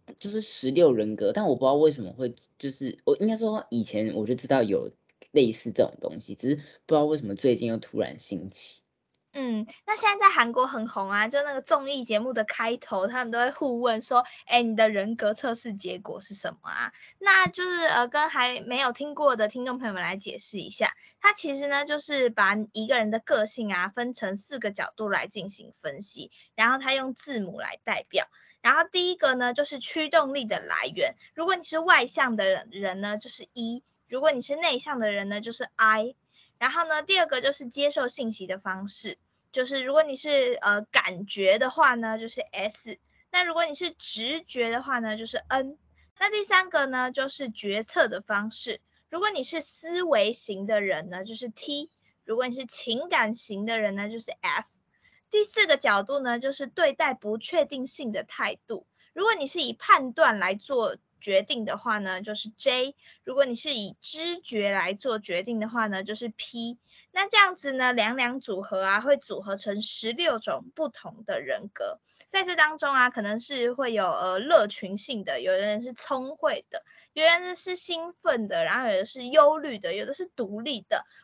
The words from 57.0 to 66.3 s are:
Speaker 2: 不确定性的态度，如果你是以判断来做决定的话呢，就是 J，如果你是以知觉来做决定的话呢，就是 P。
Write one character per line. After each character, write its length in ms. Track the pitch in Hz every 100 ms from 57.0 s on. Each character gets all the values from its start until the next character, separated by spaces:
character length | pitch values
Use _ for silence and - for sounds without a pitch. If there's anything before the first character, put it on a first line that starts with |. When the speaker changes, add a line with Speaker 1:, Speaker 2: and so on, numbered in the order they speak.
| 302
Speaker 2:
不 240 | 233 208 220
确 280 | - 339 285
定 200 | 277 262
性 280 | - 262
的 100 | 202
态 340 | - - 220 - -
度， 220 | 220 - _ _
如 120 | - 415
果 100 | 415
你 100 | 277
是 140 | 349
以 140 | 262
判 400 | 226 - 320 262
断 260 | 233 294 214
来 160 | 180 208
做 400 | - 262 214 - _ _
决 200 | - 196
定 240 | 208 277 214
的 100 | 220
话 220 | 247 214
呢， 240 | 196 185
就 140 | 214 208
是 140 | 220
J， 440 | - 277 254 269 - _ _
如 100 | -
果 120 | 262 277
你 100 | 240
是 180 | 311
以 220 | 254 196 -
知 400 | - 311 339 349
觉 280 | - 226 202
来 220 | 196 175
做 240 | 202 269 220
决 240 | 214 175
定 180 | 208 226
的 80 | 220
话 200 | 233 220
呢， 160 | 190
就 100 | 196
是 160 | 220
P。 480 | 240